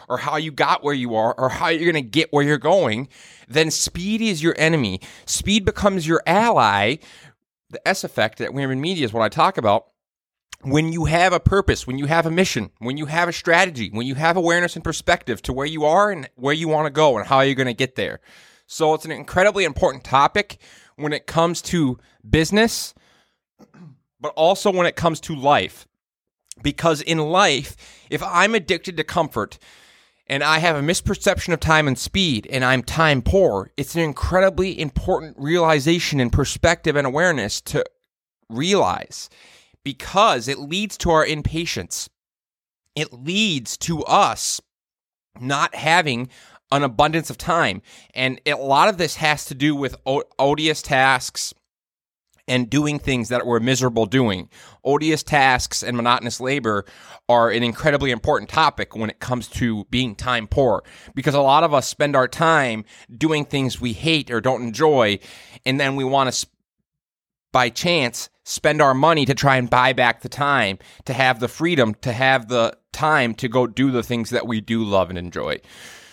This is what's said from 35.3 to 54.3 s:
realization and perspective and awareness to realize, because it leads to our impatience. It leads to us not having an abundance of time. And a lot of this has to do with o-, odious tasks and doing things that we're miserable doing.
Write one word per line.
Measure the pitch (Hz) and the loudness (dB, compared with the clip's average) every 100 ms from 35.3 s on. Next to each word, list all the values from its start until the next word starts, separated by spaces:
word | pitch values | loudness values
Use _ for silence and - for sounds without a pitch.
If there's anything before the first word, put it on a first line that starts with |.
| - | -10
realization | 143 175 160 151 143 175 - 143 | -2 2 4 4 2 0 0 0
and | 120 | 2
perspective | - 131 - 165 175 160 143 | 0 0 0 0 0 0 -2
and | 139 | -2
awareness | 143 180 139 101 - | 0 0 0 -4 -6
to | - 135 - - _ _ _ _ _ | -4 -4 -4 -10 _ _ _ _ _
realize, | 113 175 196 92 - - - - _ - _ _ _ | -6 0 2 2 -2 -8 -16 -18 _ -20 _ _ _
because | 139 135 - 190 220 131 120 | -12 -12 -2 2 4 2 -2
it | 139 | -8
leads | 143 180 208 - | -6 -6 -6 -4
to | 175 | 2
our | 160 | 2
impatience. | 143 151 - 160 170 - 87 - - _ _ _ _ _ _ _ _ 147 | 2 -2 -4 -6 -6 -6 -8 -10 -12 _ _ _ _ _ _ _ _ -8
It | 156 | -8
leads | 120 143 196 220 143 107 - | -8 -6 -2 -2 -2 -8 -10
to | - 156 | -6 -6
us | - 180 156 107 - - - _ _ _ _ _ _ - | 0 2 2 0 -6 -8 -12 _ _ _ _ _ _ -12
not | 127 139 170 - | -4 -2 -2 -2
having | 156 175 151 117 131 - - _ _ | 2 2 2 -4 -6 -14 -20 _ _
an | 139 | 0
abundance | 139 110 151 160 - | 0 2 2 2 -6
of | - | -8
time. | 160 165 127 95 - - _ | -2 0 0 -2 -12 -20 _
And | - 131 123 | -4 -4 -2
a | 151 | -4
lot | 135 135 139 196 | -2 2 4 4
of | 180 | 2
this | 160 | -4
has | - 151 143 | 0 0 0
to | - | -6
do | 135 147 143 | -2 -2 0
with | 135 - | -4 -6
o-, | 131 139 - - | -4 -4 -4 0
odious | 139 151 156 151 | 0 2 0 -2
tasks | - 135 135 127 - - - - _ _ _ _ _ _ _ _ - | 0 2 4 2 -2 -10 -10 -12 _ _ _ _ _ _ _ _ -4
and | 127 113 | -2 0
doing | 143 151 147 | 0 0 -2
things | - 123 113 | -2 -4 -2
that | 123 120 | -4 0
we're | 117 | 0
miserable | 120 127 127 113 104 | 2 2 0 0 2
doing. | 131 117 | 2 2